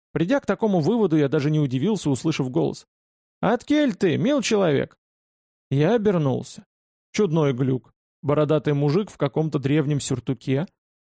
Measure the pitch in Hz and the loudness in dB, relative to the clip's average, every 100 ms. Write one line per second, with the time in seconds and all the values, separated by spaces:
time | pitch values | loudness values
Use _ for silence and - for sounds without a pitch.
0 | _ 147 170 277 - 196 220 185 147 233 | _ -4 0 0 0 -2 0 0 2 2
1 | 202 156 143 156 139 156 143 127 170 208 | 2 2 2 0 0 0 0 0 -2 -2
2 | 151 135 160 156 131 143 147 - - _ | 0 -2 -2 -2 -2 -2 -2 -4 -14 _
3 | _ _ _ _ 165 240 - 294 294 - | _ _ _ _ -2 -2 0 0 2 0
4 | 190 127 190 294 202 214 185 139 131 _ | 0 2 0 0 0 0 2 0 -2 _
5 | _ _ _ _ _ _ _ 135 156 240 | _ _ _ _ _ _ _ 0 2 2
6 | 208 180 143 123 127 - - _ _ _ | 2 0 0 -2 -6 -16 -20 _ _ _
7 | _ - 208 160 143 123 131 131 - _ | _ -2 0 2 0 0 0 -2 -6 _
8 | _ _ 139 147 147 156 151 143 147 156 | _ _ -2 0 2 0 0 0 2 0
9 | 208 - 143 - 160 147 135 147 143 147 | -2 -4 -4 -2 -2 -2 0 0 0 -2
10 | - 127 - 131 - 135 185 _ _ _ | -2 -4 -4 -6 -2 -2 -4 _ _ _
11 | _ | _